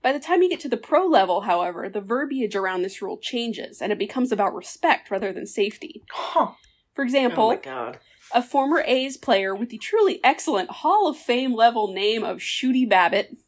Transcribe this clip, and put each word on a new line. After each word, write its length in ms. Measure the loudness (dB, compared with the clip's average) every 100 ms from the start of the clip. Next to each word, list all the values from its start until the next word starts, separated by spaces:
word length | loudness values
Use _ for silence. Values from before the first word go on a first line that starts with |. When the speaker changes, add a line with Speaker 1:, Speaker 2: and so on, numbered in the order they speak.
Speaker 1:
By 100 | 0
the 80 | -2
time 220 | 0 2
you 60 | 2
get 120 | 0
to 80 | -4
the 80 | -6
pro 280 | 0 2 4
level, 360 | 4 4 0
however, 460 | 0 0 0 -6 -8
the 120 | -8
verbiage 540 | -4 -2 -2 -2 -2 -2
around 260 | -2 -2
this 200 | -4 -6
rule 160 | -10 -8
changes, 640 | -8 -6 -6 -6 -10 -8
and 100 | -4
it 60 | -4
becomes 340 | -4 -2 -2
about 220 | 0 0
respect 560 | -2 -12 -4 0 0 0
rather 220 | -4 -4
than 140 | -6 -8
safety. 580 | -2 -4 -4 -16 -18 _
Speaker 2:
Huh. 420 | -10 0 0 0 -4 _ _ _
Speaker 1:
For 80 | -6
example, 420 | 0 2 2 4
Speaker 3:
Oh 40 | 2
my 60 | 2
God. 420 | -4 -8 -8 -10 _ _ -2
Speaker 1:
a 80 | -2
former 400 | 2 0 2 0 2
A's 300 | 0 0 -6
player 360 | 2 2 2
with 160 | -4 -6
the 80 | -8
truly 420 | -2 2 2 4
excellent 480 | 2 2 0 -2 -2
Hall 380 | -2 2 4 2
of 80 | -2
Fame 360 | -2 0 0
level 380 | 4 4 4 -4
name 300 | 0 0 0
of 160 | -4 -6
Shooty 500 | -6 -2 0 2 4
Babbitt 480 | 4 4 2 -2 -12